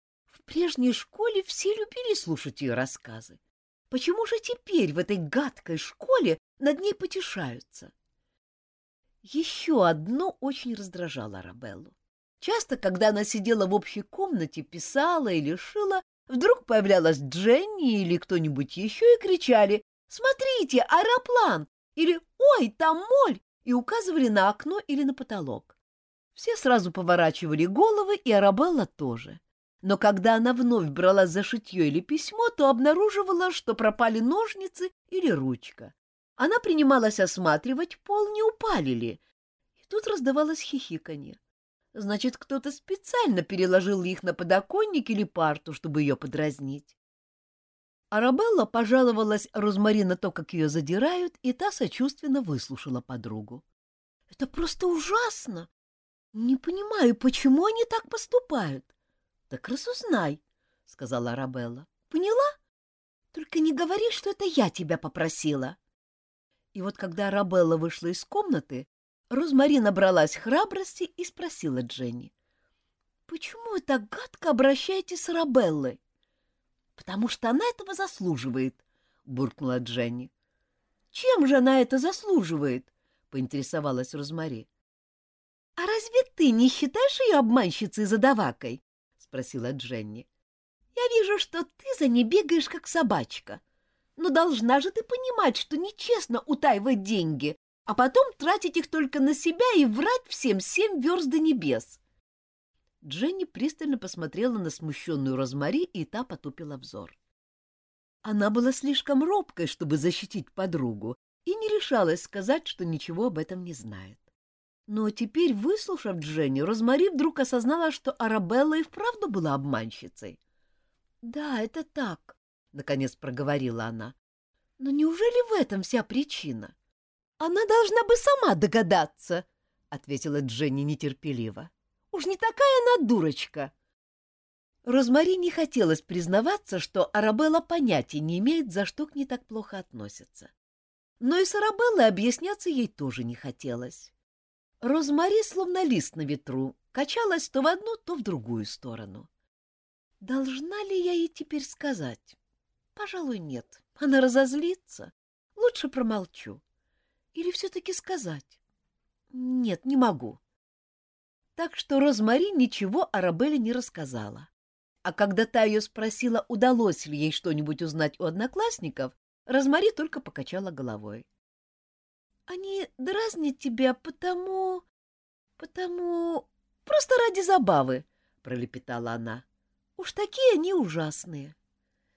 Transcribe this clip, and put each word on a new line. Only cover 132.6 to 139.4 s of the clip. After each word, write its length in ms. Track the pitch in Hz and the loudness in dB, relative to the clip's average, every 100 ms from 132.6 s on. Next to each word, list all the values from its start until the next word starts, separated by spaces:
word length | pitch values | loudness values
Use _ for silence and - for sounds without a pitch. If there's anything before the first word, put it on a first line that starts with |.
| 554 523 | 4 6
она 240 | 480 480 254 | 6 4 4
дурочка". 640 | 226 160 131 - - 139 - _ _ _ _ _ _ _ _ _ _ | 2 2 -2 -8 -8 -10 -12 _ _ _ _ _ _ _ _ _ _
Розмари 520 | - 254 247 262 339 370 | 0 2 6 4 4 2
не 160 | 349 | 0
хотелось 500 | - 311 254 175 160 | -2 -2 2 2 2
признаваться, 800 | - 180 165 190 254 415 - 185 | -2 -6 0 2 2 -2 -4 -8
что 300 | - 190 175 | -4 -2 0
Арабелла 480 | 214 214 214 311 320 | 2 2 2 2 2
понятия 600 | 320 339 262 160 - 151 | 0 0 2 2 0 -4
не 180 | 156 175 | -4 0
имеет, 320 | 226 330 262 | 0 0 -2
за 140 | 175 202 | -4 -4
что 200 | - 302 | -6 -8
к 100 | 285 | -8
ней 100 | 269 | -8
так 200 | 247 | -8